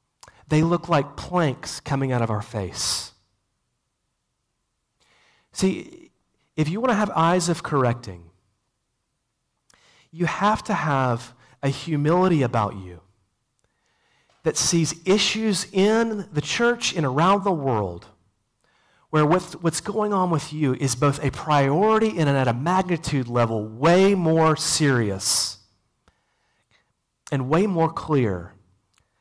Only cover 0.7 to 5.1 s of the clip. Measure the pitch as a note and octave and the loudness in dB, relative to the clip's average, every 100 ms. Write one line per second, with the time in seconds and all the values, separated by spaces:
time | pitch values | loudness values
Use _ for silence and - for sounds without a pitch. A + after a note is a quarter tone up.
0.7 | E3+ E3+ D#3+ C#3 - - F3+ D#3 B2 - | 0 0 -2 -2 -8 -6 -2 0 -2 -8
1.7 | - - C#3 C3+ B2 A2+ G#2+ G#2 A2+ F#2 | -12 -6 -4 -2 -2 -2 -2 -6 -6 -6
2.7 | - - - - - _ _ _ _ _ | -6 -6 -6 -8 -18 _ _ _ _ _
3.7 | _ _ _ _ _ _ _ _ _ _ | _ _ _ _ _ _ _ _ _ _
4.7 | _ _ _ _ | _ _ _ _